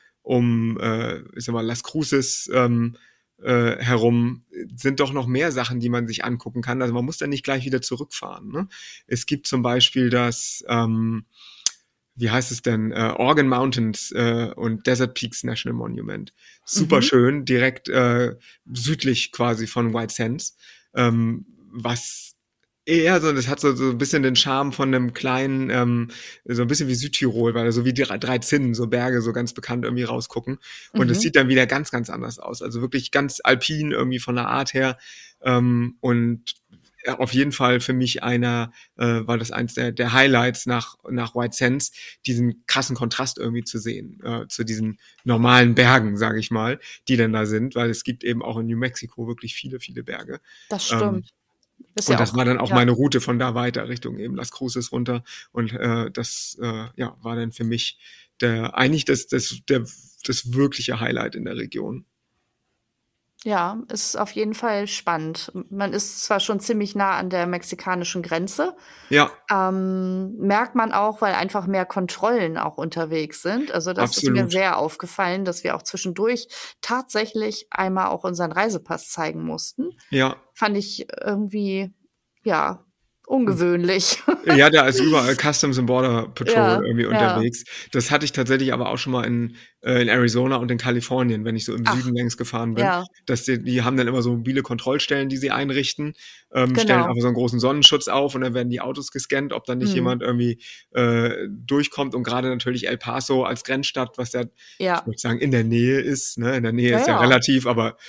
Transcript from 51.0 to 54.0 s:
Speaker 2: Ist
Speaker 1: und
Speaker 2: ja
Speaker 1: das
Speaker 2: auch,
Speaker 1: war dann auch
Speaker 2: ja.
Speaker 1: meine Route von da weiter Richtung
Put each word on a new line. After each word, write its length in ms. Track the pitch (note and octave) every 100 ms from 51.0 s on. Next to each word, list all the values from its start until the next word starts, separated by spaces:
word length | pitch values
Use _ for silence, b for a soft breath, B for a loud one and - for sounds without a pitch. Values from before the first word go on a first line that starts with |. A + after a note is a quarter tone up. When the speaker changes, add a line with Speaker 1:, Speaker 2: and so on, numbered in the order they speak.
| G#3 - - _ _ _ _ _ - -
Speaker 2:
Ist 120 | -
Speaker 1:
und 60 |
Speaker 2:
ja 60 | C#3+
Speaker 1:
das 120 | A2+
Speaker 2:
auch, 60 | B2
Speaker 1:
war 80 | B2
dann 140 | B2+
auch 100 | B2+
Speaker 2:
ja. 60 | C#3
Speaker 1:
meine 160 | A#2+
Route 280 | A#2+ C#3 B2+
von 180 | C3 A#2+
da 160 | B2+ A2+
weiter 340 | B2 B2 A2+
Richtung 280 | A#2+